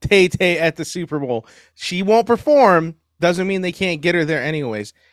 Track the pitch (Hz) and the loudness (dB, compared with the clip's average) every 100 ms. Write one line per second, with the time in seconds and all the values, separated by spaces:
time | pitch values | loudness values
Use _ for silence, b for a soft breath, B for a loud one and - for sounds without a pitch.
0 | - 202 185 - 180 170 165 160 156 185 | 0 2 2 2 -2 0 -2 -2 -8 -10
1 | 165 151 135 117 b b b _ - 180 | -8 -6 -4 -6 b b b _ -8 -4
2 | 190 220 233 233 - 294 226 175 160 160 | 2 2 2 0 4 6 6 4 0 -8
3 | _ _ 175 180 190 190 180 - 190 160 | _ _ -2 0 -2 -4 -4 -4 -4 -2
4 | 156 175 151 151 139 156 131 107 104 - | 0 0 0 -2 -4 -4 -4 -6 -8 -14
5 | _ | _